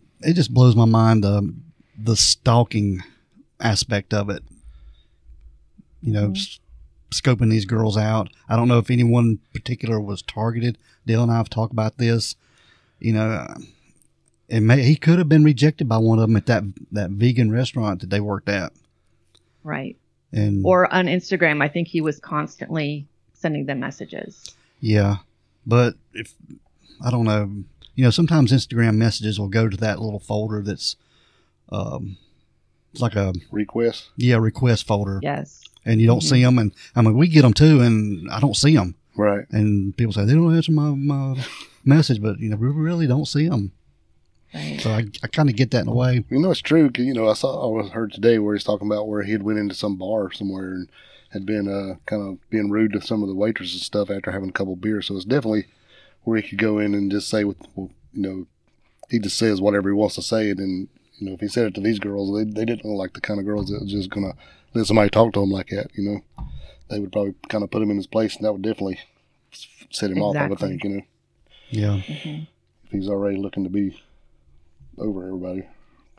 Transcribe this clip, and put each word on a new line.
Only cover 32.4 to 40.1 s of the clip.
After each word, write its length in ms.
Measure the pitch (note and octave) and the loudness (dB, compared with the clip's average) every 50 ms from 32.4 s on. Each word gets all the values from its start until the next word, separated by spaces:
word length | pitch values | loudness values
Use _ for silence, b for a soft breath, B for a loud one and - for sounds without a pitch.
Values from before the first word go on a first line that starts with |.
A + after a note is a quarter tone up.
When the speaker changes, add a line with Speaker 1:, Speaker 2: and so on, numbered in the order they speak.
| _ _ _ _ _ _ _ _ _ _ - | _ _ _ _ _ _ _ _ _ _ -8
Speaker 1:
it's 80 | - | -4
like 140 | B2 A2+ - | -2 -2 0
a 180 | G#2+ G2 F#2+ F2+ F2+ - _ | 0 -2 -2 -2 -6 -8 _
Speaker 3:
Request? 580 | - G#2 G#2+ G2 - A#2+ A#2 A#2 - - - - _ - | -4 -4 -4 -2 -2 0 0 0 0 -2 -10 -14 _ 0
Speaker 1:
Yeah, 200 | A#2+ B2 B2 A2+ | 2 4 4 4
request 500 | A2 A2 - - B2+ B2 A#2 - - - | 2 0 0 0 2 2 2 2 0 0
folder. 320 | A2 G2+ G2+ G2 G2 G2 | -2 -2 -2 -2 -4 -4
Speaker 2:
Yes. 400 | - C#3+ C#3+ - - - - - - - _ _ - | -4 -4 -6 -6 -8 -12 -14 -20 -20 -20 _ _ -2
Speaker 1:
And 140 | A2+ A2+ A2 | 0 2 6
you 80 | A2+ A2+ | 6 6
don't 120 | A#2+ - | 6 4
Speaker 2:
Mm-hmm. 80 | - - C3+ | 4 4 4
Speaker 1:
see 80 | B2 B2 | 6 6
'em, 140 | B2 B2+ B2 | 6 6 4
and, 120 | A2 G#2 - B B B B | 2 0 -2 B B B B
I 60 | A#2+ | 4
mean, 160 | B2 A#2 G#2+ B2 | 4 6 6 6
we 100 | D#3+ F3+ | 4 6
get 160 | D#3+ D#3 C#3 | 8 8 8
'em 100 | B2 G#2+ | 8 8
too, 280 | - D3+ D#3 D#3 C3+ | 8 8 8 8 8
and 480 | A#2+ A#2+ A2+ A2 G#2+ G#2 G2+ E2+ D#2 - | 6 6 4 2 2 0 -4 -6 -8 -8
I 80 | - A2 | -4 0
don't 160 | B2 C#3+ G#2 | 0 0 2
see 220 | - - C#3+ D#3+ C3+ | 2 4 4 6 4
'em. 180 | F#2 F#2 F2+ _ _ _ - - | 4 2 -4 _ _ _ -4 -2
Speaker 3:
Right. 280 | G#2 G#2 G2+ G2+ G#2 - | 0 0 0 0 -4 -4
Speaker 1:
And 440 | - G#2+ G#2 G#2+ G#2 G2+ F#2+ G2 F#2+ - | 0 2 2 2 2 2 0 -2 -2 -2
people 160 | A#2+ A2 | -2 -2